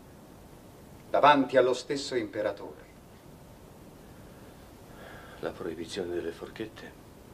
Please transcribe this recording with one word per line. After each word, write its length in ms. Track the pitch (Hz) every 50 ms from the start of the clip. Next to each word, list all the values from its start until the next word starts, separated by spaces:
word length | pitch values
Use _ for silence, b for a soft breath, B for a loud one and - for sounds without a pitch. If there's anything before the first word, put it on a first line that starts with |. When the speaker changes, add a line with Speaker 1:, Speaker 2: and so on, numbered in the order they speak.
| - - - - - - - - - - - - - - - - - - - - - -
Speaker 1:
davanti 480 | - - 139 143 147 139 127 - 131
allo 160 | 131 123 127 127
stesso 400 | - - - 143 135 - - 131
imperatore. 720 | 123 107 101 - 107 104 101 98 - 95 - - - - - - - - - - - - - - - - - - - - - - - - - - - - - - - - - - - - - - - - - - - - B B B B B B B B B B B
Speaker 2:
La 120 | - 82
proibizione 640 | - - 90 85 80 85 85 82 - 101 90 87 87
delle 180 | 85 80 82
forchette 600 | - - 92 - - - 107 - - - - - - - - - - - - -